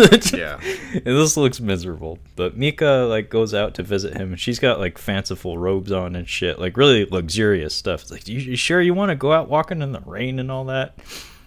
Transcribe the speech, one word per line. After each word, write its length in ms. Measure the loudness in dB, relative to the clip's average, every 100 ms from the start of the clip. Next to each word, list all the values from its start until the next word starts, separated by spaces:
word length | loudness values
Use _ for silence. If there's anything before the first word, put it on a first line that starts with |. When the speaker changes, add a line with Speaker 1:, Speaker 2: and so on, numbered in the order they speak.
Speaker 1:
<laughs> 60 | 10 8 4
Speaker 2:
Yeah. 280 | -4 -6 -8 -8 -8 -6
Speaker 1:
And 100 | -4
this 320 | 0 2 2 4
looks 240 | 2 2
miserable. 580 | -4 -4 -4 -10 -12 -12 -12 -4
But 200 | -4 -2
Mika, 500 | -2 2 2 4 2
like, 220 | 0 0
goes 240 | 0 0
out 200 | 0 -2
to 80 | -4
visit 320 | -4 -2 -4 -6
him, 160 | -8
and 80 | -6
she's 180 | -4 0
got, 200 | 0 0
like, 180 | -2 -6
fanciful 580 | -6 -4 -4 -8 -8 -4
robes 340 | -2 -2 -2
on 220 | -4 -4 -8
and 120 | -8
shit, 300 | -4 -4 -4
like, 180 | -2 4
really 280 | 6 6 4
luxurious 680 | -2 -2 2 2 2 0
stuff. 280 | -4 -4 -4
It's 80 | -8
like, 180 | -16 -10
"You, 100 | -8
you 160 | -6 -4
sure 240 | 0 4
you 100 | 4
wanna 200 | 2 0 0
go 160 | 2
out 160 | 2 2
walking 340 | -2 -2 -4
in 100 | -6
the 80 | -6
rain 380 | -10 -6 -6 -4
and 120 | -6
all 140 | -6 -4
that?" 320 | -4 -6 -10 -18 -18 -18 -20